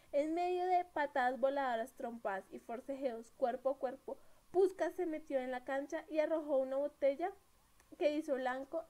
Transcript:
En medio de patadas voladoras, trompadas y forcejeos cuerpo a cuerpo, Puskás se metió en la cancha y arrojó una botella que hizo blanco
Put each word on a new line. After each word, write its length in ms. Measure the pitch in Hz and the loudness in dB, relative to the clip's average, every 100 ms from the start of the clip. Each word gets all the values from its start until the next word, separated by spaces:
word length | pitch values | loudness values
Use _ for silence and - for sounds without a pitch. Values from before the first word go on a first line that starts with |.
| - | -4
En 220 | 285 311 | 0 0
medio 320 | 330 349 359 359 | 2 0 2 2
de 180 | 359 | 2
patadas 560 | 359 320 285 277 247 254 | 2 -2 -2 2 2 2
voladoras, 540 | 269 277 262 226 247 | 2 2 0 0 -4
trompadas 580 | - 254 233 214 190 - | -8 -10 -6 -4 -4 -6
y 80 | - | -14
forcejeos 760 | - 233 269 269 269 226 226 | -10 -10 -8 -4 -4 -4 -12
cuerpo 360 | - 247 254 262 | -2 -2 0 -2
a 80 | 277 | -2
cuerpo, 400 | 254 269 - - - - - | -2 -6 -10 -14 -16 -20 -2
Puskás 460 | 349 381 381 320 359 | 4 4 4 -4 -2
se 100 | 339 | -4
metió 340 | 311 - 269 | -4 -2 -2
en 120 | 254 | -2
la 120 | 254 | -6
cancha 420 | - 277 285 320 - | -4 -4 -2 -6 -2
y 100 | 311 | 0
arrojó 380 | 302 320 294 269 | 2 2 2 2
una 200 | 262 269 | 2 0
botella 540 | 285 - 277 277 349 381 _ _ _ _ _ - | -2 0 0 2 -2 -6 _ _ _ _ _ 0
que 160 | 302 302 | 2 2
hizo 180 | 311 | 0
blanco 500 | 254 254 262 269 - 320 | 0 0 -4 -6 -8 -6